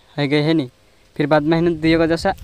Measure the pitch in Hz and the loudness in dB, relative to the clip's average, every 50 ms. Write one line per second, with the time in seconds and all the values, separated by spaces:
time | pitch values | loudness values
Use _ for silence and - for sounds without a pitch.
0 | _ _ _ 147 143 135 147 151 147 156 165 160 131 127 - _ _ _ _ _ | _ _ _ -4 -2 0 0 0 0 0 0 0 -2 -4 -10 _ _ _ _ _
1 | _ _ _ - 151 143 156 151 147 156 165 165 170 170 170 156 156 160 165 165 | _ _ _ -6 -2 0 2 2 2 2 0 0 0 0 -2 0 0 0 2 2
2 | 165 156 170 165 - 196 185 - | 2 0 -2 -2 -2 -4 -4 -4